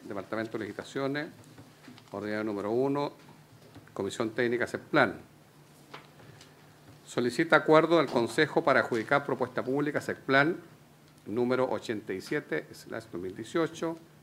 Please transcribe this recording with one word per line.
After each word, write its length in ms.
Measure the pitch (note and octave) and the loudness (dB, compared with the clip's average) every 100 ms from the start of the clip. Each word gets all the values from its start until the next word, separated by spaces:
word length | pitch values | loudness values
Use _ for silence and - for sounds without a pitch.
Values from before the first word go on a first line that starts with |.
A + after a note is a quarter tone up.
| - | -12
Departamento 460 | G2+ F#2 A2 A2 | -10 -6 -6 -4
de 120 | A#2 G#2 | -6 -8
Legislaciones, 600 | G2+ - C#3 C3+ C#3+ E3 - - - - - - - - | -8 -8 -4 -4 -4 -6 -12 -20 -20 -20 -20 -20 -20 -12
ordinario 320 | G2+ G#2 G#2+ G#2+ | -8 -4 -4 -2
número 260 | G2+ G#2 | -2 -2
uno, 420 | A#2+ C#3 C#3+ C#3+ - - - - - - - - | 0 0 0 -4 -8 -20 -20 -20 -20 -20 -20 -14
Comisión 380 | - G2 - A2+ | -6 -6 -2 -4
Técnica 340 | A#2+ A#2+ A#2 A#2 | 0 0 0 -2
ceplan. 540 | - - D3+ A#2 - - - - - - - - - - - - - - - - - - - - | -4 0 4 4 2 -12 -20 -20 -20 -20 -20 -20 -20 -20 -20 -20 -20 -20 -20 -20 -20 -20 -20 -8
Solicita 520 | - B2 - E3 D#3 | -2 0 0 4 4
acuerdo 400 | - D#3 D#3+ E3 | 8 6 8 4
del 100 | C3 | 4
Consejo 560 | B2 A#2 - D3 E3 | 2 0 2 0 2
para 160 | D3+ B2+ | 4 4
adjudicar 460 | - B2 C#3+ C#3+ C#3 | 4 0 2 0 2
propuesta 380 | B2+ B2 - | -2 -2 -4
pública 380 | B2 C#3 D3 C#3 | -2 -2 -2 -4
ceplan 560 | - F#2+ - C3+ D3 G3 - - - - - - - | -4 -8 2 4 4 2 -8 -20 -20 -20 -20 -20 -6
número 440 | A2 B2 B2+ B2+ | 0 2 2 0
ochenta 440 | G2+ - G#2+ G#2 | -2 -4 -6 -6
y 80 | F#2+ | -8
siete 460 | - D3 - D#3 - | -4 -6 -4 -6 -8
slash 340 | - - A2 - | -14 -12 -12 -10
dos 100 | F2 | -10
mil 140 | F#2 G#2 | -10 -10
dieciocho 600 | A2+ E3+ D#3+ D#3+ E3 E3 - - | -6 -2 -2 -2 -6 -6 -12 -20